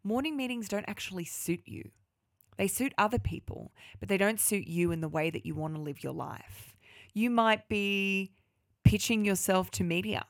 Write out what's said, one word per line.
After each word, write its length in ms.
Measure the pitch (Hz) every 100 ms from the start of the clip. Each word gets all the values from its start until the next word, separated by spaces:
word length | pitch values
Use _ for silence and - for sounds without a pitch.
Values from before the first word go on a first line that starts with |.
Morning 320 | 196 233 302 294
meetings 320 | 254 240 202
don't 160 | 202 -
actually 380 | 202 - 185
suit 380 | 165 - - 170 -
you. 240 | - - _ _ _ _ _ _ -
They 120 | 196
suit 260 | - 262 -
other 220 | 214 233
people, 540 | - - - - - _ - -
but 100 | 190
they 80 | 196
don't 220 | 202 220
suit 300 | - 202 165
you 240 | 170 175
in 80 | 165
the 80 | 160
way 220 | 156 165
that 140 | -
you 120 | - 151
want 180 | 156
to 60 | 156
live 240 | 151 139
your 80 | 135
life. 640 | 151 131 - - - - - - - -
You 160 | 208 240
might 400 | 240 226 214 -
be 640 | 208 202 196 196 196 190 _ _ _ _ _
pitching 400 | - 208 - 226
yourself 480 | 208 185 - 185 185
to 120 | -
media. 420 | 175 170 214 -